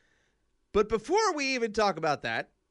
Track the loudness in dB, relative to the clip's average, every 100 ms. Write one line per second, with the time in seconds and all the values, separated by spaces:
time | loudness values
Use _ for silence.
0 | _ _ _ _ _ _ _ 0 0 -2
1 | 0 2 2 0 -2 -2 -2 0 0 0
2 | -2 -2 -2 -6 -6 _ _